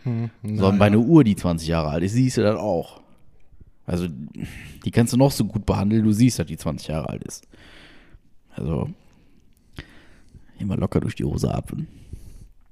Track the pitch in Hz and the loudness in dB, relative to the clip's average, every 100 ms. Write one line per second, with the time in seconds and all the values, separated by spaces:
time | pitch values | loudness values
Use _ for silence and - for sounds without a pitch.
0 | 127 117 117 - 104 107 98 98 104 107 | -6 -6 -6 -8 -6 0 4 6 6 4
1 | 120 160 113 95 87 82 80 82 76 80 | 6 6 6 4 0 -2 0 0 0 -2
2 | 95 117 131 123 104 107 104 85 - - | 0 2 2 2 0 0 -2 -2 -4 -14
3 | - - - - - - - - - 87 | -20 -20 -20 -20 -20 -20 -20 -16 -6 -4
4 | 90 69 73 - - - - - - - | -4 -8 -14 -12 -12 -14 -18 -10 -2 2
5 | 117 120 139 - 101 107 - 101 98 110 | 2 4 2 2 -2 -2 -2 0 2 2
6 | 110 104 127 - 80 80 80 71 - 78 | 2 4 4 2 -6 -6 -6 -6 -6 -6
7 | - - - - _ - - - - - | -6 -10 -12 -18 _ -20 -20 -20 -20 -20
8 | - - _ - _ - 69 80 - - | -20 -20 _ -20 _ -10 -4 -4 -4 -10
9 | _ _ _ _ _ _ _ - - - | _ _ _ _ _ _ _ -20 -20 -20
10 | - - - - - - 101 - 98 - | -20 -20 -20 -20 -20 -8 -4 -2 -2 -2
11 | - - - - - - - - - - | -2 -4 -4 -2 -2 -4 -6 -8 -10 -14
12 | - - - - - - _ | -18 -18 -18 -20 -20 -20 _